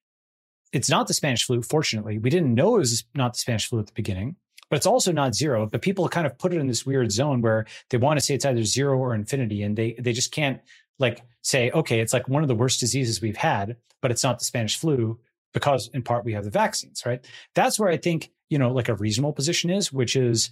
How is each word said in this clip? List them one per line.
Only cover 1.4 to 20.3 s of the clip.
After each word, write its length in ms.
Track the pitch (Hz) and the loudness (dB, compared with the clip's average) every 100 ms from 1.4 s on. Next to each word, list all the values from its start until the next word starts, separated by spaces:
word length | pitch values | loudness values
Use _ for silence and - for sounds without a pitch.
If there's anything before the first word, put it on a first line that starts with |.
flu," 180 | - 120 | 0 -2
fortunately. 560 | - 156 - 110 107 107 | 2 0 0 -4 -4 -2
We 120 | 123 | 2
didn't 220 | 180 139 | 2 4
know 220 | 117 190 | 4 4
it 60 | 233 | 4
was 240 | 120 117 - | 2 -2 -4
not 200 | 143 123 | -2 -2
the 40 | - | -2
Spanish 300 | - 113 - | -2 -2 -2
flu 100 | 117 | -4
at 80 | 104 | -4
the 60 | |
beginning, 420 | - 107 92 120 - _ - - | -6 -4 -4 -6 -8 _ -20 -4
but 100 | 151 | 0
it's 80 | 185 | 2
also 260 | 254 190 | 2 2
not 240 | 147 135 104 | 2 0 0
zero. 300 | 151 113 107 | 0 0 0
But 140 | 120 | -2
people 280 | 190 196 156 | -2 0 0
kind 180 | 170 143 | 0 -2
of 100 | - | -2
put 160 | 185 | -2
it 60 | 170 | 0
in 80 | 131 | -2
this 180 | 113 | -2
weird 280 | 135 135 113 | 0 0 0
zone 300 | 104 147 127 | 0 0 2
where 240 | 113 110 107 - - | 2 2 -2 -14 -4
they 80 | 120 | 0
want 200 | 139 147 | 2 2
to 60 | |
say 100 | - | 0
it's 100 | 131 | 0
either 200 | 139 117 | 0 0
zero 340 | 104 127 139 131 | 0 0 2 0
or 160 | 131 | 0
infinity, 480 | 110 104 139 113 104 | -4 -4 -4 -2 -2
and 140 | 104 107 | -2 -2
they, 180 | 113 117 | -2 -2
they 160 | 123 | -4
just 200 | 120 - | -2 -4
can't, 280 | 156 139 117 _ - _ - | -2 -2 -2 _ -20 _ 0
like, 240 | 123 - - _ | 0 0 -16 _
say, 280 | - 135 117 | 0 2 2
"Okay, 300 | 110 - 113 | 0 2 0
it's, 120 | 113 | 2
like, 160 | 127 - | 0 0
one 140 | 143 | 0
of 60 | 147 | 2
the 80 | 110 | 2
worst 240 | 131 - | 2 0
diseases 420 | 120 139 117 107 | 0 0 0 -2
we've 140 | 113 - | -4 -2
had, 400 | 156 113 101 117 _ _ | 0 0 -4 -8 _ _
but 80 | 127 | -2
it's 140 | 117 | 0
not 160 | 131 117 | 0 0
the 40 | |
Spanish 320 | - 123 107 - | -4 -2 -2 -2
flu 440 | 160 131 113 113 _ _ _ | 0 2 0 -4 _ _ _
because 360 | 120 143 131 - | 0 2 0 -2
in 80 | 131 | -8
part 220 | - 120 | -2 -2
we 80 | 117 | -2
have 100 | 104 | -6
the 80 | 101 | -2
vaccines," 560 | 196 214 - - - - | 0 0 -2 -10 -8 -6
right? 180 | - - - - | -6 -10 -20 -4
That's 240 | 175 247 - | 0 2 2
where 100 | 202 | 0
I 80 | 160 | 0
think, 340 | 175 170 - _ - | 0 -2 -4 _ -2
you 100 | 147 | 2
know, 140 | 123 | 2
like, 160 | 131 117 | 2 0
a 60 | |
reasonable 380 | 98 107 110 147 | 0 0 0 -2
position 380 | 143 143 170 170 | -2 -2 0 0
is, 220 | 196 - | -2 -2
which 220 | 135 117 135 | -2 0 2
is, 340 | 120 | 2